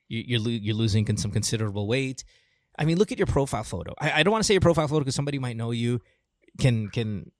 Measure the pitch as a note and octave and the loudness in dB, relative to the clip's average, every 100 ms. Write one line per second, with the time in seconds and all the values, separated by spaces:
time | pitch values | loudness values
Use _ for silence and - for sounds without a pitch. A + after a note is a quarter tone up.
0 | - A2+ B2+ A#2+ A2 A#2 G2+ G#2+ A2+ G#2+ | -10 -8 -2 -2 0 -2 -2 0 2 2
1 | G#2+ G#2 G#2 G#2+ G#2 G#2+ A2 G2 G2+ B2+ | 2 -2 -2 -2 -2 -2 -4 -4 -2 -2
2 | C3 C3 - _ _ _ _ - D3+ E3+ | -2 -8 -16 _ _ _ _ -4 2 2
3 | G#3+ - E3 C#3+ C#3 A#2 G#2+ F2 E2+ - | 2 0 0 0 0 -4 -6 -8 -8 -6
4 | D3 D3+ E3 A3 G#3+ F#3+ F3 D#3+ D3+ D3+ | -2 2 2 2 4 4 6 4 2 0
5 | C3+ B2+ C#3+ C#3 B2+ A2+ A#2 A#2+ A#2 A#2+ | 0 -2 -2 -2 -4 -4 -4 -2 0 -2
6 | - _ _ _ _ - C3 A2+ G#2 - | -6 _ _ _ _ 0 2 2 0 -4
7 | A2 G2+ - _ | -4 -6 -10 _